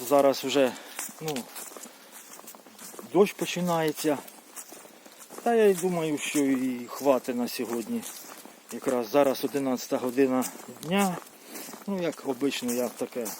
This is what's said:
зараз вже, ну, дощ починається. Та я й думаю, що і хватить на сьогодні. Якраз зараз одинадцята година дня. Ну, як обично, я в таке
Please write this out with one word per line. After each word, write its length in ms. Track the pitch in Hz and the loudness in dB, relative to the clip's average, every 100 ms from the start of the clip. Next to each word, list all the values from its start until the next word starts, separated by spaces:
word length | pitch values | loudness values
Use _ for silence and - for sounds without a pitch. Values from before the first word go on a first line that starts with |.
| 123 | 4
зараз 360 | 143 139 131 | 6 6 4
вже, 280 | 135 135 127 95 - - - - | 2 4 2 0 -10 -12 -12 -8
ну, 140 | - 151 - - - - - - - - - - - - - - - - - | -6 -6 -8 -12 -14 -14 -18 -20 -20 -20 -20 -18 -18 -20 -20 -20 -16 -16 -2
дощ 200 | 160 202 | 4 4
починається. 840 | - 170 180 175 165 160 143 156 139 - - - - - - - - - - - - | 2 -4 -2 0 2 0 0 0 -2 -4 -20 -18 -18 -16 -18 -20 -20 -20 -20 -18 -6
Та 120 | 233 | 2
я 100 | 233 | 6
й 100 | 214 | 6
думаю, 440 | 185 185 170 160 147 | 6 2 0 0 -2
що 200 | - 151 | 0 2
і 480 | 139 135 127 123 120 | 4 4 0 -4 -8
хватить 480 | - 131 127 - 120 | 0 2 4 2 -2
на 120 | 120 | -2
сьогодні. 540 | - 113 117 107 117 - - - - - - - | -2 -4 -4 -4 -6 -6 -12 -14 -16 -18 -20 -14
Якраз 380 | 117 - 123 110 | -6 -2 0 2
зараз 340 | 143 139 123 | 4 4 4
одинадцята 520 | 135 143 135 123 - 131 | -2 -2 0 -2 -2 -2
година 480 | 123 123 135 127 120 - - - | 0 4 4 4 0 -6 -14 -12
дня. 340 | 156 196 196 175 - - - - - - - | -2 2 2 0 -10 -20 -16 -14 -14 -12 -6
Ну, 160 | 196 | -4
як 200 | 170 - - | -4 -4 -6
обично, 460 | 123 139 - 123 | -2 -2 -2 -2
я 140 | 120 120 | -2 -2
в 60 | |
таке 340 | - 123 123 107 - | -4 -6 -6 -8 -8